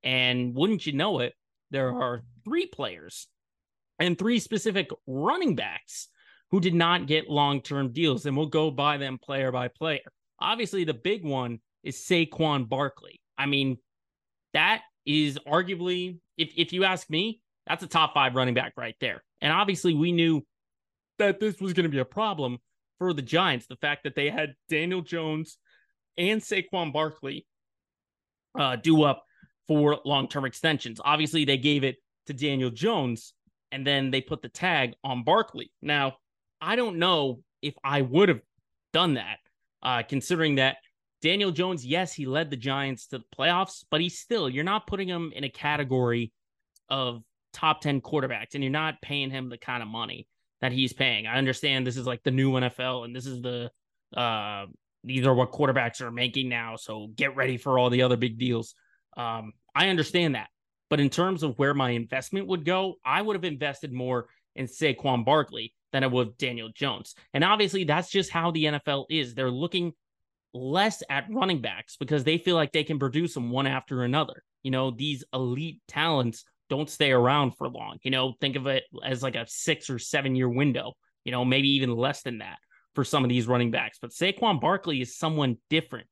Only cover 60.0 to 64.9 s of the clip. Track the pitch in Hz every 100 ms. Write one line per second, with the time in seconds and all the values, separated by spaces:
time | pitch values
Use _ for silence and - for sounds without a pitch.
60 | 147 180 165 123 - _ _ _ _ 147
61 | 139 - 180 180 151 120 139 143 127 120
62 | 117 135 - 196 185 185 151 185 190 -
63 | 127 156 214 196 175 143 147 139 143 127
64 | 127 123 117 _ _ - 127 - 156